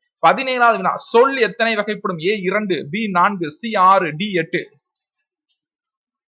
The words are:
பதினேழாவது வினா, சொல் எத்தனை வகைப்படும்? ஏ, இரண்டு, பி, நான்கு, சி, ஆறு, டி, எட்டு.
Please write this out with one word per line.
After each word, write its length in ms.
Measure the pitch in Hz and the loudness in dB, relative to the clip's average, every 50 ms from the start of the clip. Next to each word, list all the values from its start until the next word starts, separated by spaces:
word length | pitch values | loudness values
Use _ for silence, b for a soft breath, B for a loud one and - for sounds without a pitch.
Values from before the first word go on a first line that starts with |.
| _ _ _ - - | _ _ _ 2 2
பதினேழாவது 500 | 220 226 233 262 262 254 247 240 233 220 | 2 2 2 0 -2 0 2 4 2 2
வினா, 160 | 190 185 170 - | 2 0 -2 -4
சொல் 420 | - - - - 233 254 277 269 | -4 -6 2 4 4 4 4 2
எத்தனை 380 | 262 226 202 185 - 226 226 220 | 0 -2 -2 0 -2 -2 0 0
வகைப்படும்? 440 | 208 202 214 208 - - 196 180 160 | -2 -2 -4 -6 -6 -6 -6 -6 -4
ஏ, 180 | 156 190 220 | -2 -2 -2
இரண்டு, 520 | 208 180 185 190 214 214 190 175 135 - 143 | -2 -2 -2 -2 -2 -2 -2 -4 -4 -4 -6
பி, 200 | 160 214 226 208 | -6 -6 -4 -2
நான்கு, 400 | 180 175 175 202 208 180 165 147 | 2 2 2 2 0 -2 -6 -8
சி, 240 | 139 - - 226 214 | -8 -8 -8 -4 0
ஆறு, 420 | 196 185 185 196 196 185 156 151 | 2 4 4 4 4 2 -2 -4
டி, 160 | 151 208 214 | -4 -6 -2
எட்டு. 380 | 190 170 160 - - 156 - - _ _ _ _ _ _ _ _ _ _ _ _ _ _ _ _ _ _ _ _ _ _ _ _ _ _ _ _ _ _ _ | -2 -4 -4 -2 -4 -6 -6 -8 _ _ _ _ _ _ _ _ _ _ _ _ _ _ _ _ _ _ _ _ _ _ _ _ _ _ _ _ _ _ _